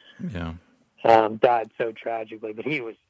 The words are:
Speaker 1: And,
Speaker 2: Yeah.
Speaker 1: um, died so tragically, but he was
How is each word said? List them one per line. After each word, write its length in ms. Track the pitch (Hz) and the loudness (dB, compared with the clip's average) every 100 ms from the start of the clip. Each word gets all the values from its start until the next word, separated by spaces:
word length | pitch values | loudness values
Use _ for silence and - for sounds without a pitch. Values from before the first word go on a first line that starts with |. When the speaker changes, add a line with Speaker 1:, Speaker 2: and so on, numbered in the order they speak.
| _ - | _ -14
Speaker 1:
And, 140 | 185 | -10
Speaker 2:
Yeah. 220 | 90 82 85 _ _ _ _ | -8 -8 -10 _ _ _ _
Speaker 1:
um, 320 | 113 113 110 110 | 6 6 6 2
died 340 | 127 120 110 - | 2 2 -2 -6
so 160 | 117 | -8
tragically, 600 | 110 117 113 110 110 110 | -6 -8 -8 -8 -12 -12
but 100 | 107 | -10
he 160 | 113 151 | -6 -6
was 140 | 113 101 _ | -8 -14 _